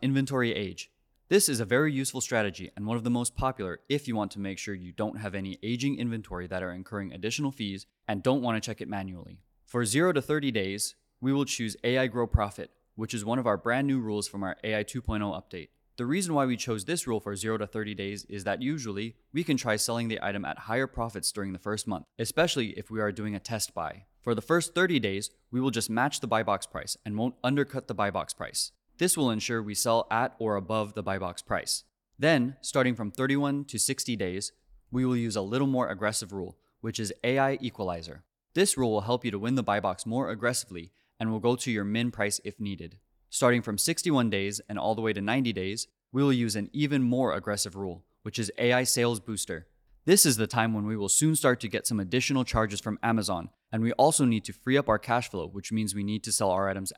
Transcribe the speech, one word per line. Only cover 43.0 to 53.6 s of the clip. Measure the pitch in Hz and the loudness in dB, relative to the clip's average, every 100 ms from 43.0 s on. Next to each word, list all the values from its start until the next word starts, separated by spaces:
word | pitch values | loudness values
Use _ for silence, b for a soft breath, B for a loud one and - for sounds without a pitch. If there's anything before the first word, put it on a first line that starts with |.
| _ _ _ | _ _ _
Starting | - 127 120 | 2 4 4
from | 113 104 | 2 0
sixty-one | - - 175 143 117 | 0 0 2 4 4
days | 101 98 104 - | 2 0 -4 -6
and | 104 | -2
all | 98 110 | 0 0
the | |
way | 110 | 0
to | 104 | 0
ninety | 101 127 123 | 0 2 0
days, | 95 92 98 - _ _ | 0 -4 -4 -8 _ _
we | 127 | 2
will | 143 | 4
use | 127 117 104 | 4 2 0
an | 101 | -4
even | - 147 143 | 0 2 4
more | 123 123 123 | 4 4 2
aggressive | 78 - 104 104 95 | 0 -2 -2 -4 -6
rule, | 98 85 - _ | -8 -8 -16 _
which | 107 - | -8 -4
is | 101 - | -4 0
A | 120 | 4
I | 123 | 4
sales | 127 - 120 113 | 4 2 2 0
booster. | - 104 - 80 - _ _ _ - | -4 -6 -6 -8 -12 _ _ _ 6
This | 196 160 | 8 8
is | 113 | 6
the | 107 | 2
time | 123 113 | 2 2
when | 107 107 | 2 -2
we | 110 | 0
will | 98 | 2
soon | - 151 156 | 4 4 6
start | 135 123 | 4 4
to | 110 | 0
get | 104 - | -2 0
some | 110 | 0
additional | 95 123 - 139 123 | 0 0 2 2 2
charges | 113 110 98 | 2 2 0
from | 113 104 | -6 -2
Amazon, | 117 113 101 90 85 - | 2 2 0 -2 -6 -14